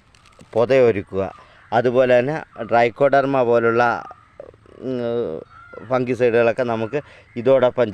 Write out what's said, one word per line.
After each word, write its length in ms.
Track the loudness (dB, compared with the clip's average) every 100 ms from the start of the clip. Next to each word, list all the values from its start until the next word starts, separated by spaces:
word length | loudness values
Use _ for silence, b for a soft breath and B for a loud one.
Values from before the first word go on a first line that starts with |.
| -10 _ _ _ -6
പുതയൊരുക്കുക. 720 | -2 2 4 4 2 -4 -6 -6 -10 B B B
അതുപോലെ 400 | -2 0 2 4 2
തന്നെ 180 | 0 -6 -12 -14 -2
ട്രൈക്കോഡർമ 720 | 0 0 0 2 2 0 0 2
പോലുള്ള, 340 | 2 2 2 0 -2 -8 -20 _ -20 -20 -20 _ -14 -10
ഉം, 140 | -6 -4 -4 -6 -8 -14 -20 -20 -20 -4
ഫംഗിസൈഡുകളൊക്കെ 760 | -4 -2 0 2 2 2 0 -2
നമുക്ക് 260 | -4 -4 -6 B B B -4
ഇതോടൊപ്പം 460 | 2 2 2 0 0